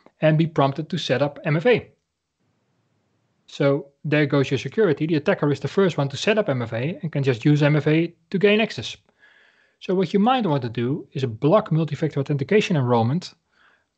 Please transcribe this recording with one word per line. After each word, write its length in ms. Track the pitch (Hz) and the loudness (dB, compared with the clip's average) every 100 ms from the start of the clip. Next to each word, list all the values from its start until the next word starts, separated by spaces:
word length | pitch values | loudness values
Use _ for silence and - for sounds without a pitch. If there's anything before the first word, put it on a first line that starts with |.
| - - | -20 0
and 180 | 156 156 | 2 2
be 80 | 165 | 2
prompted 440 | - 139 139 151 | 2 0 0 -8
to 80 | 170 | -6
set 240 | - 120 | -2 0
up 180 | 139 - 170 | 0 -4 -4
M 100 | 151 | 0
F 100 | 247 | 2
A. 240 | 208 - _ _ _ _ _ _ _ _ _ _ _ _ _ _ _ _ | 2 -2 _ _ _ _ _ _ _ _ _ _ _ _ _ _ _ _
So 400 | - 143 139 - _ | -2 0 0 -4 _
there 220 | 147 196 - | -2 0 2
goes 260 | 143 131 | 2 0
your 60 | 135 | -2
security. 480 | 139 - 202 147 160 | -4 0 0 0 0
The 100 | 156 | -2
attacker 340 | 170 196 147 | 0 0 0
is 120 | 139 | -2
the 80 | 143 | -2
first 280 | - 196 151 | 0 0 0
one 120 | 139 | -4
to 80 | 131 | -2
set 200 | - 214 | -2 0
up 120 | 208 | 0
M 120 | 131 | -2
F 120 | 117 | -4
A 260 | 117 139 196 | -4 -6 -6
and 120 | 156 | -6
can 100 | 147 | -2
just 220 | 135 117 147 | -2 0 2
use 180 | 147 | 4
M 140 | 147 151 | 4 2
F 100 | 151 | 2
A 260 | 156 170 - - | 0 0 -6 -8
to 80 | 190 | 0
gain 220 | 202 214 | 2 4
access. 380 | 214 - 107 - _ _ _ _ _ _ _ _ | 0 -4 -12 -14 _ _ _ _ _ _ _ _
So 160 | - 190 | -4 -2
what 180 | 185 | 0
you 60 | 196 | 2
might 260 | 220 262 196 | 2 2 0
want 180 | 143 | -2
to 60 | 117 | -2
do 380 | 113 120 147 - | -4 -4 -4 -8
is 100 | 143 | -6
block 480 | 127 110 143 202 - | -6 -2 2 2 2
multi-factor 480 | 156 156 147 156 143 | -2 -2 -4 -4 -4
authentication 560 | 139 143 139 208 208 160 | -4 -4 0 0 2 0
enrollment 580 | 123 120 113 165 - _ _ _ _ _ _ | 2 2 2 0 -6 _ _ _ _ _ _